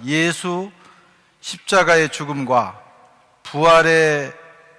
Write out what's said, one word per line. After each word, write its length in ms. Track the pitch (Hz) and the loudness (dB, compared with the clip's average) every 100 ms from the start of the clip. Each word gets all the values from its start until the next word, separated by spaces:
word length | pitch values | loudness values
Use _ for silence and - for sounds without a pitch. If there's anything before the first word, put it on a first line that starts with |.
예수 680 | 123 156 170 160 180 175 196 - - _ _ _ _ _ | -6 -2 -2 -4 -6 -8 -10 -16 -20 _ _ _ _ _
십자가의 720 | - - - 190 170 165 156 | -16 -14 -2 0 4 2 0
죽음과 720 | - 147 139 127 123 98 90 - _ _ _ _ _ | -4 -8 -6 -2 -2 -2 -8 -20 _ _ _ _ _
부활에 880 | - 147 165 165 165 160 156 147 135 - - - _ | -12 0 4 4 4 2 2 0 -6 -14 -20 -20 _